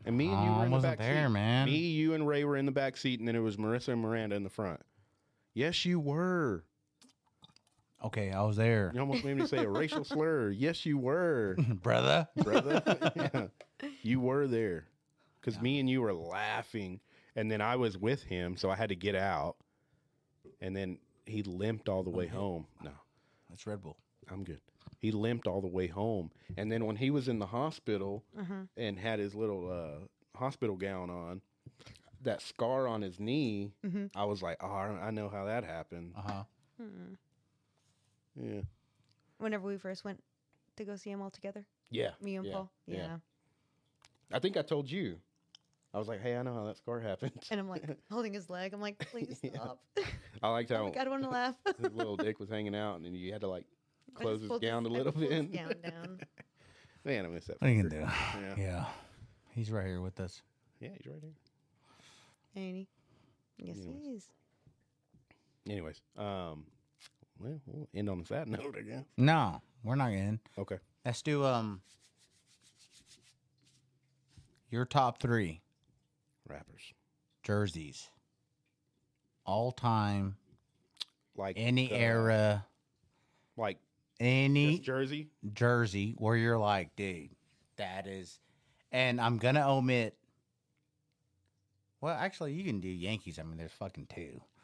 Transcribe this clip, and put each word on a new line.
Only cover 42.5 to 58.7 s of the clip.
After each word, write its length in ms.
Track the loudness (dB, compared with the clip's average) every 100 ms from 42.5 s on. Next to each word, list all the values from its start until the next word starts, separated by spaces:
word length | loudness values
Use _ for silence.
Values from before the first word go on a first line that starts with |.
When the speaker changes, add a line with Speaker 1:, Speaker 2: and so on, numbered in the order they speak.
Speaker 3:
Paul. 180 | -6 -8 _ -8
Speaker 1:
Yeah. 80 | -6
Speaker 3:
Yeah. 200 | -6 -10 -14 _ _ _ _ _ _ _ -20 _ _
Speaker 1:
I 80 | -2
think 180 | 0 0
I 40 |
told 260 | 0 -2 0
you. 300 | -4 -4 -6 _ _ _ -20 _ _ _
I 60 | -6
was 80 | -4
like, 140 | -4
"Hey, 140 | -2 -2
I 60 |
know 140 | -4 -4
how 80 | -6
that 120 | -8
scar 220 | -8 -6
happened." 340 | -4 -4 -6 -8 -8
Speaker 3:
And 80 | -6
I'm, 100 | -6
like, 140 | -8
Speaker 1:
<laughs> 280 | -10 -12 _
Speaker 3:
holding 220 | -6 -6
his 160 | -8 -10
leg. 240 | -8 -8
I'm 80 | -6
like, 160 | -8 -6 -10
"Please 280 | -8 -8 -8
Speaker 1:
<laughs> 40 |
Yeah. 80 | -8
Speaker 3:
stop." 280 | -8 -10 -12 _ -6 -6 -8 -14 -2
Speaker 1:
I 80 | 0
liked 220 | 0 0
Speaker 3:
<laughs> 0 |
Oh 60 | 0
Speaker 1:
how 60 | 0
Speaker 3:
my 60 |
God, 140 | -2 -2
I 20 |
wanna 180 | -2 -2
laugh. 260 | -2 -2 -2 -4
<laughs> 120 | 0
Speaker 1:
his 140 | -2
little 240 | -2 -4 0
dick 220 | 0 -2
was 100 | -4
hanging 240 | -2 -2
out, 220 | 0 -2 -4
and 100 | -8
then 80 |
you 180 | -8 -6
had 100 | -4
to, 60 | -4
like, 180 | -4 -10 _ _ _ -20 -6
Speaker 3:
I 40 |
Speaker 1:
close 120 | -2 -2
Speaker 3:
just 60 |
Speaker 1:
his 60 | -4
Speaker 3:
pulled 120 | -2
his, 80 | 0
Speaker 1:
gown 140 | 0 0
a 40 |
Speaker 3:
I 20 |
Speaker 1:
little 200 | 0 0
Speaker 3:
pulled 180 | 0 0
his 120 | 0 -2
Speaker 1:
bit. 60 |
Speaker 3:
gown 200 | -6 -6 -6
down. 360 | -6 -12 -14 -14 -16 -18 -20 _
Speaker 1:
<laughs> 420 | -20 -20 -20 -10 -4
Man, 200 | -2 -2
I 20 |
miss 180 | -8 -10
that 160 | 2
Speaker 2:
What 80 | 6
are 40 |
you 100 | 6
Speaker 1:
fucker. 160 | 6 2
Speaker 2:
gonna 560 | -2 -2 -2 -4 -6 -4
do? 60 |
Speaker 1:
Yeah. 20 |
Speaker 2:
Yeah. 200 | -4